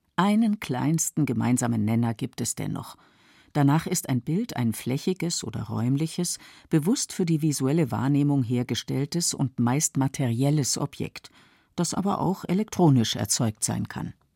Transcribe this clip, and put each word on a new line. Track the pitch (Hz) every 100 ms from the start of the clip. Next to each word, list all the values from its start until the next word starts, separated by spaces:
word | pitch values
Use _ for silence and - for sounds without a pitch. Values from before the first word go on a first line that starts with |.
| _ -
Einen | 196 214 226 208
kleinsten | - 123 135 165 - - 135
gemeinsamen | 117 113 123 123 117
Nenner | 107 117 117
gibt | 113 131 -
es | 117
dennoch. | - 104 - - - _ _ _ _ _
Danach | 151 139 156 160
ist | 175 -
ein | 127
Bild | 131 170 247 -
ein | 117
flächiges | 107 - 135 - 180 170 -
oder | 156 120
räumliches, | 107 110 120 139 160 - 175 - - - -
bewusst | 160 151 277 -
für | - 165
die | 160
visuelle | 156 139 131 160 139
Wahrnehmung | 110 131 143 143 143
hergestelltes | 113 123 123 117 - 131 147 175 175
und | - 135 -
meist | 120 139 - 135
materielles | 135 - 127 117 139 151 123 -
Objekt, | 143 - - - - _ - _ _ -
das | 170
aber | - 190 -
auch | 151 190 -
elektronisch | 180 214 - 170 131 110 -
erzeugt | 107 - 117 - -
sein | 117 -
kann. | - - - _